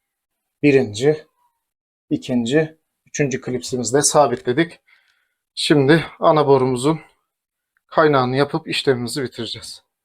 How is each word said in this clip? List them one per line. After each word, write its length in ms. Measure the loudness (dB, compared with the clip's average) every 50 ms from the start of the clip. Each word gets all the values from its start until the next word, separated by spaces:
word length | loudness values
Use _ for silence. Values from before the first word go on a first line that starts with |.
| _ _ _ _ _ _ _ _ _ _ _ _ 2
Birinci, 640 | 4 4 4 2 0 -4 -2 0 0 0 0 -4 _ _ _ _ _ _ _ _ _ _ _ _ _ _ _ _ -8
ikinci, 680 | -8 -6 -6 -4 -4 -4 -2 0 0 -2 -2 -2 -6 _ _ _ _ _ _
üçüncü 360 | _ -6 -4 -4 -2 -4 -6
klipsimizi 520 | -8 -8 -10 -8 -8 -8 -8 -6 -4 -2 0
de 80 | 0
sabitledik. 800 | 0 2 4 4 2 2 0 -4 -4 -4 -2 -2 -2 -4 -6 -18 _ _ _ _ _ _ _ _ _ _ _ _ _ _ _
Şimdi 520 | -6 0 2 2 4 4 4 4 2 0 -4 -6 -2
ana 280 | 2 2 2 4 4
borumuzun 520 | 4 2 2 2 0 -2 -2 -2 -2 -2 -4 -6 _ _ _ _ _ _ _ _ _ _ _ _ _ _ _ _
kaynağını 480 | _ 0 2 2 4 4 2 0 0 0
yapıp 320 | 0 -2 -2 -2 -8 -8
işlemimizi 560 | -8 -8 -4 0 0 0 0 -2 -8 -8 -8 -8
bitireceğiz. 600 | -8 -8 -10 -12 -12 -12 -14 -18 -20 -20 -20 _ _ _ _ _